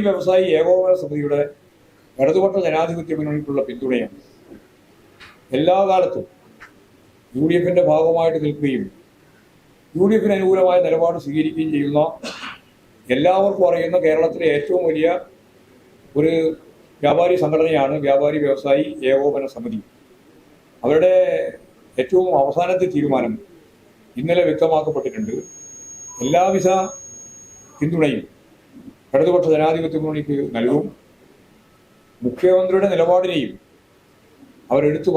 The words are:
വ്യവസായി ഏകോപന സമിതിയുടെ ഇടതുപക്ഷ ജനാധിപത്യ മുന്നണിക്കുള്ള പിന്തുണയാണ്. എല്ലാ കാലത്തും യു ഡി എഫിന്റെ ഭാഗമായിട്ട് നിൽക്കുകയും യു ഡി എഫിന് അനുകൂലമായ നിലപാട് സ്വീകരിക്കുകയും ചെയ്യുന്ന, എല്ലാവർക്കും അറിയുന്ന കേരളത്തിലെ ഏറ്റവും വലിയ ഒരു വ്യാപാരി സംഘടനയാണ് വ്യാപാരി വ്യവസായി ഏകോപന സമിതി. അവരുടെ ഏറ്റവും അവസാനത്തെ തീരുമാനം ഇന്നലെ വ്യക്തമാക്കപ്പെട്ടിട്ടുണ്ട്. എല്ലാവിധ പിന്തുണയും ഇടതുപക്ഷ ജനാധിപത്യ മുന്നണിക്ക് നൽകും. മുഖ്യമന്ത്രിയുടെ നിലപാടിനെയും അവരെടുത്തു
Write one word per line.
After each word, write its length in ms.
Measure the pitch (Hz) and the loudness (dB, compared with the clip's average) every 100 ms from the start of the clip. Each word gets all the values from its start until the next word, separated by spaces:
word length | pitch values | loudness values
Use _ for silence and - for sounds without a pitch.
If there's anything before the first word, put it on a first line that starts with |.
| 202 | 0
വ്യവസായി 400 | 180 180 185 185 156 | 0 2 2 2 2
ഏകോപന 360 | 170 185 185 180 | 2 2 2 0
സമിതിയുടെ 380 | 156 147 143 143 143 - _ _ _ _ _ - | -2 -6 -2 -2 -2 -8 _ _ _ _ _ -2
ഇടതുപക്ഷ 360 | 139 185 190 190 170 | 0 2 0 0 -2
ജനാധിപത്യ 500 | 156 165 170 160 151 | 0 -2 -4 -6 -6
മുന്നണിക്കുള്ള 420 | 151 151 147 139 135 | -4 -6 -4 -4 -4
പിന്തുണയാണ്. 480 | 120 131 123 107 - - _ - - _ _ _ _ _ - - - _ 131 | -6 -4 -2 -4 -10 -20 _ -20 -20 _ _ _ _ _ -20 -20 -20 _ -2
എല്ലാ 200 | 165 190 196 | 2 4 4
കാലത്തും 360 | 185 180 - - _ _ - - _ _ _ _ _ _ 127 | 2 0 -2 -10 _ _ -20 -20 _ _ _ _ _ _ -2
യു 60 | 156 | 0
ഡി 60 | 175 | 0
എഫിന്റെ 240 | 175 175 151 | 0 2 2
ഭാഗമായിട്ട് 480 | 156 165 165 165 160 147 | 2 2 2 0 -2 -4
നിൽക്കുകയും 380 | 147 143 123 98 - _ _ _ _ _ _ _ _ _ 160 | -4 -2 -2 -6 -14 _ _ _ _ _ _ _ _ _ 0
യു 80 | 196 | 2
ഡി 60 | 220 | 2
എഫിന് 160 | 208 190 | 2 0
അനുകൂലമായ 400 | 190 190 180 180 165 | 2 2 4 2 2
നിലപാട് 320 | 165 170 - | 0 0 -2
സ്വീകരിക്കുകയും 460 | 143 151 156 156 156 147 | -4 -2 -2 -2 -4 -2
ചെയ്യുന്ന, 240 | 143 147 160 - - - - - _ _ _ _ - 127 | 0 0 0 -4 -14 -14 -16 -18 _ _ _ _ -4 0
എല്ലാവർക്കും 500 | 170 190 196 190 175 | 2 2 0 2 2
അറിയുന്ന 280 | 170 170 180 160 | 2 0 0 2
കേരളത്തിലെ 420 | 156 160 - 165 147 | 2 0 0 0 0
ഏറ്റവും 280 | 143 180 165 | 0 -2 0
വലിയ 180 | 156 165 185 - - _ _ _ _ _ _ - 143 | 0 0 0 -6 -20 _ _ _ _ _ _ -8 0
ഒരു 140 | 160 165 160 160 - - _ _ | 0 2 -2 -4 -12 -20 _ _
വ്യാപാരി 340 | 143 156 180 180 | 0 2 2 2
സംഘടനയാണ് 520 | 151 156 160 151 135 147 139 | 0 2 2 2 0 0 0
വ്യാപാരി 320 | 139 147 151 143 | 2 2 0 0
വ്യവസായി 400 | 135 139 139 151 - 131 | 0 0 0 0 -4 0
ഏകോപന 340 | 135 143 139 135 117 | 2 2 -2 -6 -8
സമിതി. 240 | 117 107 - _ _ _ _ _ _ _ _ _ 123 | -10 -10 -10 _ _ _ _ _ _ _ _ _ 0
അവരുടെ 280 | 156 180 185 180 160 - - - _ _ - | 4 4 4 2 0 -4 -10 -18 _ _ -6
ഏറ്റവും 300 | 127 180 180 151 | 0 2 2 2
അവസാനത്തെ 460 | 139 165 180 185 180 147 | 2 0 -2 0 -2 -2
തീരുമാനം 380 | 143 127 117 110 - - - _ _ _ _ 123 | 0 0 -2 -6 -12 -20 -20 _ _ _ _ -8
ഇന്നലെ 220 | 156 175 175 | -2 0 0
വ്യക്തമാക്കപ്പെട്ടിട്ടുണ്ട്. 880 | 147 160 156 151 151 131 220 208 - - - - - - - - - | 0 0 0 -2 -4 -6 -6 -8 -8 -10 -18 -20 -20 -20 -20 -20 -8
എല്ലാവിധ 460 | 127 170 190 190 175 190 - - - - - - - _ - - | -2 2 2 2 2 0 -2 -8 -20 -20 -20 -20 -20 _ -20 -6
പിന്തുണയും 440 | 147 165 147 113 - _ _ _ _ - - - _ 139 | -4 0 -2 -2 -10 _ _ _ _ -20 -20 -20 _ 0
ഇടതുപക്ഷ 320 | 165 175 160 | 2 2 2
ജനാധിപത്യ 460 | 151 160 165 165 156 | 2 2 0 -4 -4
മുന്നണിക്ക് 320 | 156 151 147 139 123 113 | -6 -6 -4 -4 -4 -2
നൽകും. 300 | 123 143 - - _ _ _ _ _ _ _ _ _ _ _ _ 123 | 0 0 -2 -12 _ _ _ _ _ _ _ _ _ _ _ _ -8
മുഖ്യമന്ത്രിയുടെ 640 | - 180 185 185 190 - | 0 2 2 2 0 0
നിലപാടിനെയും 580 | 165 165 180 185 160 107 92 _ _ _ _ _ _ _ _ - _ - | 2 2 2 0 -2 -6 -10 _ _ _ _ _ _ _ _ -20 _ -4
അവരെടുത്തു 380 | 135 147 156 180 | 0 0 0 0